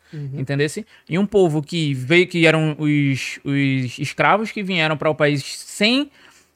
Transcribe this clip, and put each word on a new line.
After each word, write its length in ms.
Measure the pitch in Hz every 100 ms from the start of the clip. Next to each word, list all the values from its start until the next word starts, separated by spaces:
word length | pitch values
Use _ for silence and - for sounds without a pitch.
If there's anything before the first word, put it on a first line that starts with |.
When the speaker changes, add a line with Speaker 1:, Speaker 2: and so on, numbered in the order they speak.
| _
Speaker 1:
Uhum. 200 | 156 139 139
Speaker 2:
entendesse? 440 | 135 139 151 214 226 - -
E 120 | 170
um 60 | 202
povo 340 | 202 175 151
que 320 | 143 170 151
veio, 320 | 131 127 175 180
que 200 | 170 160
eram 280 | 160 156 151
os, 600 | 151 147 139 127 - -
os 560 | 139 139 139 131 127 -
escravos 520 | 143 - 151 196 220
que 120 | 214
vieram 340 | 190 180 156 151
para 100 | 160
o 60 |
país 300 | 147 147 147 -
sem, 640 | - - - 214 262 285 _ - _ _